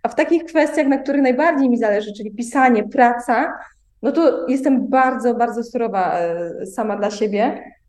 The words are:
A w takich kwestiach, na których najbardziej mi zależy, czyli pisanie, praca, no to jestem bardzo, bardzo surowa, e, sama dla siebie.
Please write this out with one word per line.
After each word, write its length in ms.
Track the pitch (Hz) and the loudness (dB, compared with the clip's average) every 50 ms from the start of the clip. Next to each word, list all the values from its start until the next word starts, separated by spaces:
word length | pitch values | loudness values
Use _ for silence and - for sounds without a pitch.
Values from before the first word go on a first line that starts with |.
| - | -4
A 60 | - | -2
w 60 | - | 0
takich 280 | - 320 320 339 330 330 | 0 0 2 0 0 0
kwestiach, 440 | - - 320 302 302 311 330 294 | 0 0 0 0 2 0 0 2
na 100 | 269 277 | 2 0
których 240 | 277 - - 277 285 | 0 0 -2 0 2
najbardziej 480 | 269 254 247 254 311 339 330 277 277 254 | 2 2 2 4 2 2 2 2 2 2
mi 80 | 240 | 2
zależy, 360 | 233 226 214 208 208 214 214 202 | 2 2 0 0 0 -2 -6 -10
czyli 140 | 208 208 208 | -10 -12 -10
pisanie, 520 | 196 208 240 233 - 277 262 254 240 208 208 | -8 -10 -10 -4 2 4 4 4 4 2 0
praca, 720 | 208 - 277 247 240 240 240 - - 240 226 294 339 - - - - _ _ _ _ _ _ | -2 2 4 4 4 4 0 -2 0 0 0 0 -2 -4 -10 -16 -20 _ _ _ _ _ _
no 100 | - 254 | -4 0
to 360 | - 330 330 277 - - - | 2 4 4 4 2 2 -2
jestem 400 | - 254 262 - 302 269 240 208 | -2 -2 0 2 2 2 2 0
bardzo, 460 | - 262 262 262 254 240 226 220 240 233 | 2 2 2 2 2 0 0 0 -2 0
bardzo 280 | 233 240 233 214 233 226 | 2 0 -2 -2 -6 -8
surowa, 560 | - - 247 233 226 196 190 185 170 - 175 | -6 -4 -4 -4 -2 -2 -2 0 0 0 -2
e, 460 | 170 170 170 170 175 170 - - 185 | -2 -2 -4 -4 -6 -8 -8 -10 -10
sama 320 | 190 - - 214 214 202 | -10 -6 -6 -4 -4 -4
dla 140 | 202 202 208 | -2 -4 -4
siebie. 520 | 208 - 220 208 202 202 220 277 - - - - - _ _ | -2 -2 -4 -2 0 0 0 0 -2 -6 -14 -18 -20 _ _